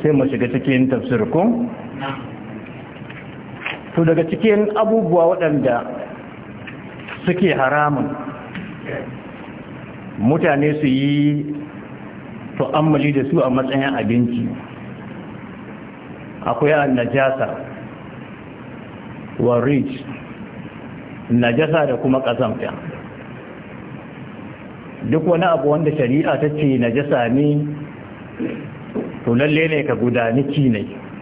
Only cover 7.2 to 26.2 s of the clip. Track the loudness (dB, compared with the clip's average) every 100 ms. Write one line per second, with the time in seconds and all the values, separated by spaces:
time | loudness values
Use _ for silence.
7.2 | -2 4 4 4 4 4 4 2 0 -4
8.2 | -8 -10 -10 -10 -10 -10 -8 -8 -8 -12
9.2 | -14 -14 -14 -14 -14 -14 -14 -14 -12 0
10.2 | 2 4 4 4 4 4 2 4 4 4
11.2 | 4 2 -2 -8 -10 -12 -14 -14 -16 -14
12.2 | -14 -14 -6 -2 0 4 4 4 4 2
13.2 | 4 4 4 2 2 2 2 2 2 4
14.2 | 2 2 -2 -4 -10 -12 -14 -12 -14 -14
15.2 | -14 -14 -14 -14 -14 -14 -16 -16 -16 -14
16.2 | -14 -6 -2 2 4 4 4 2 2 4
17.2 | 4 2 -2 -4 -10 -12 -14 -14 -14 -16
18.2 | -16 -16 -16 -16 -14 -14 -14 -14 -14 -14
19.2 | -10 0 2 4 4 2 0 -4 -10 -12
20.2 | -12 -14 -14 -14 -14 -14 -14 -14 -14 -10
21.2 | 2 4 6 4 4 4 2 2 2 2
22.2 | 2 0 0 -2 -6 -6 -10 -10 -12 -14
23.2 | -14 -14 -14 -16 -16 -14 -14 -14 -14 -14
24.2 | -14 -14 -14 -14 -16 -16 -16 -8 0 2
25.2 | 4 4 4 4 4 4 2 2 4 4